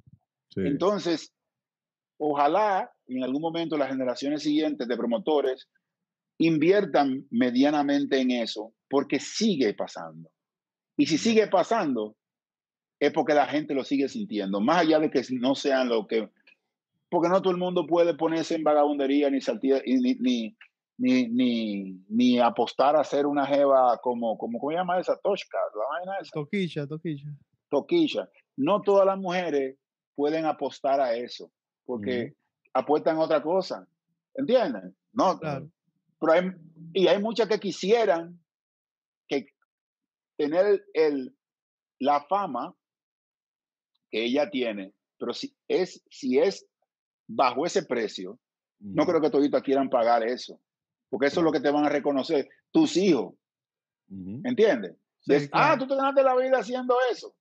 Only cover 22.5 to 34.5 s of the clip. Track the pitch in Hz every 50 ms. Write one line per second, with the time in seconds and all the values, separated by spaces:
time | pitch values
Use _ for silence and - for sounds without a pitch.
22.5 | 110 - - - - - 135 143 147 151 135 - 143 143 143 143 143 143 139 139
23.5 | 143 143 143 139 135 131 127 123 117 - - 127 120 117 117 113 104 - - 113
24.5 | 117 113 131 143 160 175 185 175 180 185 165 - 135 - - 185 202 - - -
25.5 | - 98 90 - - 104 110 135 151 170 180 185 196 190 160 - - 156 147 143
26.5 | - 202 185 160 - 156 143 139 156 156 - 170 147 139 143 147 147 - _ _
27.5 | _ _ _ _ - 139 135 - 170 170 160 139 - 104 95 - _ _ _ _
28.5 | _ - 131 165 202 208 - 202 196 196 190 190 190 196 190 180 175 185 180 165
29.5 | 143 139 135 131 135 _ _ _ _ _ _ _ _ - 143 147 156 160 160 156
30.5 | 147 - 147 127 - - - 139 139 143 135 120 117 120 123 110 - - 92 -
31.5 | _ _ _ _ _ _ _ - 123 113 101 127 123 120 113 143 - _ _ _
32.5 | _ _ _ _ - 131 127 - - 147 143 170 160 160 160 156 160 147 127 156
33.5 | 180 190 185 - 123 98 92 _ _ _ _ _ _ _ _ _ - 139 139 143